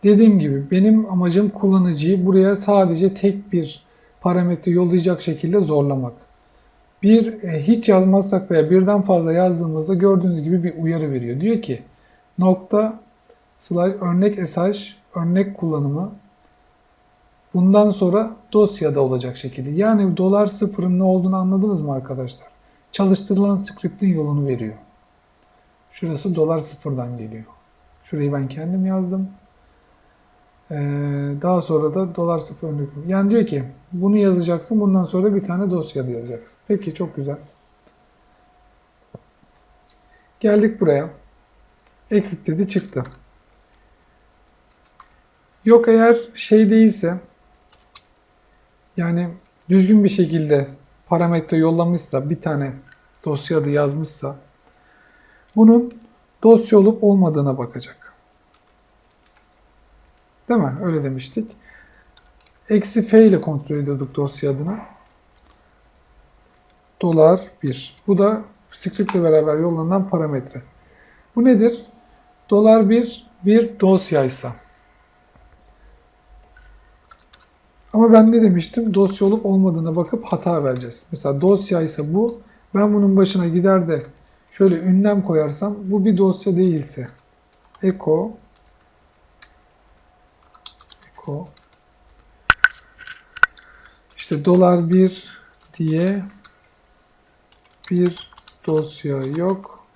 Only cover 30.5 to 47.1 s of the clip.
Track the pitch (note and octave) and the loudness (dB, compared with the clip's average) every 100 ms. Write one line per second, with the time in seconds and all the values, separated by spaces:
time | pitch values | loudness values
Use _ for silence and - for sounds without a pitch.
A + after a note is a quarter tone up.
30.5 | _ _ D3+ C#3+ C#3+ C#3+ C#3+ C#3+ C#3+ F3 | _ _ -8 -6 -4 -6 -6 -6 -4 -2
31.5 | F3+ E3+ D#3+ D3+ E3+ F#3+ E3+ E3+ E3 D#3 | -2 0 0 0 -2 -6 -4 -4 -4 -6
32.5 | - D#3+ D3 C#3+ C#3+ E3 F#3+ G3 A3+ G3+ | -12 -10 -8 -8 -10 -4 -2 2 2 0
33.5 | C#3+ B2+ - _ F3+ F#3+ G#3 G3+ F3+ E3+ | -4 -8 -16 _ -4 0 2 2 2 0
34.5 | E3+ - A3 G#3 F#3+ F3 F#3 G3 G3+ F#3+ | -4 -2 -2 2 0 0 0 0 0 -4
35.5 | F3 G3 F3+ D3+ D3 B2+ A#2+ A#2+ A#2 - | -4 -2 -4 -6 -8 -8 -8 -10 -14 -16
36.5 | - _ G3+ G3 D#3 E3+ - C#3 C#3+ - | -20 _ -4 -4 -8 -10 -8 -10 -10 -14
37.5 | _ _ _ _ _ _ _ _ _ _ | _ _ _ _ _ _ _ _ _ _
38.5 | _ _ _ _ _ _ - _ _ _ | _ _ _ _ _ _ -20 _ _ _
39.5 | _ _ _ _ _ _ _ _ _ A3 | _ _ _ _ _ _ _ _ _ 0
40.5 | G#3 G#3 - F3 C#3 D#3+ - _ _ _ | 2 2 0 0 0 -2 -14 _ _ _
41.5 | _ _ _ _ _ _ G#3 - E3+ - | _ _ _ _ _ _ -2 -2 -8 -6
42.5 | D#3+ G3 G3 - C#3 B2 - _ _ _ | -4 -4 -4 -6 -10 -10 -14 _ _ _
43.5 | _ _ _ _ _ _ _ _ _ _ | _ _ _ _ _ _ _ _ _ _
44.5 | _ _ _ _ _ - _ _ _ _ | _ _ _ _ _ -20 _ _ _ _
45.5 | _ G#3+ A#3 A#3 A3+ A3+ A#3 - - - | _ 4 6 6 4 4 2 0 -16 2
46.5 | A3 A3 A3 A3 - E3+ | 4 6 6 4 2 -6